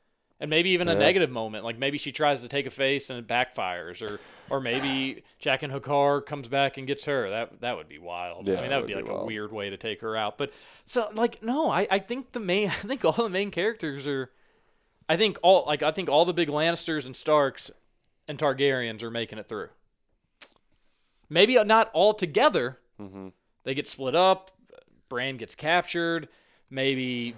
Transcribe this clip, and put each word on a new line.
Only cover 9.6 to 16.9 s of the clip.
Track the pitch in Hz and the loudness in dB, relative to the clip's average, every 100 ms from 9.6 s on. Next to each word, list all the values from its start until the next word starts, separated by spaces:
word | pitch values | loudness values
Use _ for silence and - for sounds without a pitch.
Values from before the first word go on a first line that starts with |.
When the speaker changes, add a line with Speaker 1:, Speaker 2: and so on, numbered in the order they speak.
| 101 | -8
Speaker 1:
to | 98 | -6
take | 113 104 | -8 -6
her | 110 110 | -4 -2
out. | 104 - | -2 -4
But, | 139 - - - - | -6 -8 -20 -20 -6
so, | 247 214 | -4 -2
like, | 214 233 - | 0 -2 -2
no, | 226 277 311 | -2 0 2
I, | 151 208 | 2 2
I | 190 | 0
think | 196 254 - | -2 -8 -8
the | 240 | -6
main, | 190 190 202 | -2 0 0
<laughs> | |
I | |
think | - 208 262 | -2 -6 0
all | 170 | 2
the | 156 226 | 2 0
main | 185 202 | -2 -4
characters | 170 208 - 160 139 139 | -2 -2 -2 -6 -6 -4
are, | 135 127 _ _ _ _ _ _ _ - | -6 -6 _ _ _ _ _ _ _ 0
I | 170 | 2
think | 214 - | 2 4
all, | 175 185 139 | 6 6 4
like, | 147 | 0
I | 151 | 0
think | 175 165 | 0 2
all | 147 | 4
the | 175 | 4
big | 170 156 | 2 0
Lannisters | 147 160 170 - | 2 0 0 -4